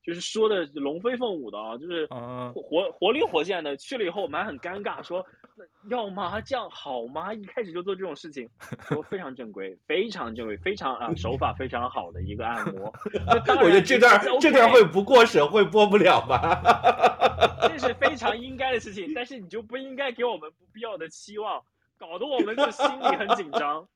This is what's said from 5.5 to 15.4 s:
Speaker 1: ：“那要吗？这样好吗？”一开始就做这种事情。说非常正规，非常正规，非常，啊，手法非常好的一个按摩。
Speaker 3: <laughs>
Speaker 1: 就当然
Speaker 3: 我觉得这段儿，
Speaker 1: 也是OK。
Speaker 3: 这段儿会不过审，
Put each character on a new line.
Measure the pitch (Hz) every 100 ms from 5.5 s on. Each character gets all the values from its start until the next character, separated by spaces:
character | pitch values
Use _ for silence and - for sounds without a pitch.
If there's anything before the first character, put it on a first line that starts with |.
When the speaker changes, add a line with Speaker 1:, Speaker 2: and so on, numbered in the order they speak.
| _
Speaker 1:
：“那 | 180 _ 208 247
要 | 208
吗？ | 190 180 202
这 | - 262
样 | 190
好 | - 143 127 117
吗？” | 147 185 220
一 |
开 | 196 -
始 | 202
就 | 170
做 | 185
这 | 190
种 | 190 143
事 | 165
情。 | 139 117 _ - - -
说 | 151
非 | - 196
常 | 151 131
正 | 113
规， | 101 95 92 -
非 | 165 226
常 | 180 120
正 | 113 113
规， | 98
非 | 180
常， | 202 151 117
啊， | 117
手 | 165 113 131
法 | 131
非 | - 131
常 | 123 123
好 | 123 87
的 | 87
一 | 87
个 | 104
按 | 113 117 -
摩。 | 95 104 - 208
Speaker 3:
<laughs> | 202 180
Speaker 1:
就 | 170
当 | 131 160
然 |
Speaker 3:
我 | 185
觉 |
得 | 190
这 | - 247
段 | 240
儿， | 202
Speaker 1:
也 |
是 | 202
OK。 | 254
Speaker 3:
这 | 311
段 | 262 226
儿 |
会 | 247
不 | 185 170
过 | 202 262
审， | 233 160